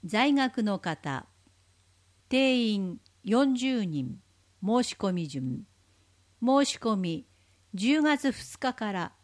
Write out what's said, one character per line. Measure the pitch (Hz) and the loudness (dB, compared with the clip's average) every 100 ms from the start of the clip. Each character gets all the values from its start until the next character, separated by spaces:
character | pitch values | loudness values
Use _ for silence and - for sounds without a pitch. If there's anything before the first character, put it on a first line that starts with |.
| 180 | -2
在 | 208 269 | 2 4
学 | 277 262 - | 4 2 0
の | 214 196 | -2 -2
方。 | 180 156 151 135 - _ _ _ _ _ _ _ _ _ _ | -4 -6 -6 -6 -8 _ _ _ _ _ _ _ _ _ _
定 | 254 269 254 233 | 2 4 4 2
員、 | 208 190 160 _ _ | 0 -2 -6 _ _
四 | - 226 277 254 | 0 2 2 2
十 | 262 254 | 0 0
人。 | 190 151 127 - _ _ _ _ | -2 -4 -6 -8 _ _ _ _
申 | 190 233 | 0 2
し | 240 - | 0 -2
込 | 196 | -2
み | 180 160 | -2 -4
順。 | 139 131 127 - _ _ _ _ _ _ _ | -4 -4 -6 -10 _ _ _ _ _ _ _
申 | 233 277 277 | 2 4 2
し | - | -2
込 | 233 208 | -2 0
み、 | 180 160 - _ _ _ _ | 0 -4 -8 _ _ _ _
十 | 190 214 302 | -4 2 4
月 | 302 285 269 | 4 2 0
二 | - - - | -2 -10 -6
日 | 262 | -6
か | 247 214 | -4 -6
ら | 196 170 _ | -4 -6 _